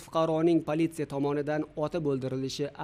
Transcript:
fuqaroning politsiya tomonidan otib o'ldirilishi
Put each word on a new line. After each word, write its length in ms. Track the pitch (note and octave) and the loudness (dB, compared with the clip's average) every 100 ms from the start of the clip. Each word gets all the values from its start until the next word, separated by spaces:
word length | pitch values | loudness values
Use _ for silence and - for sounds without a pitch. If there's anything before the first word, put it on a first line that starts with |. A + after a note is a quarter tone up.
| - | -2
fuqaroning 540 | E3 D#3+ D#3+ E3 E3 D3+ | 0 2 4 6 4 2
politsiya 360 | D#3 D#3+ - C#3+ | 0 0 -2 -6
tomonidan 480 | C#3 C#3 C#3+ C#3+ D3+ D#3 - | -2 0 0 -2 -2 -4 -4
otib 200 | D3+ F3+ D3+ | -4 -2 0
o'ldirilishi 560 | C3+ B2+ C3 C3+ - C#3+ - | 0 -2 -4 -4 -4 -6 -4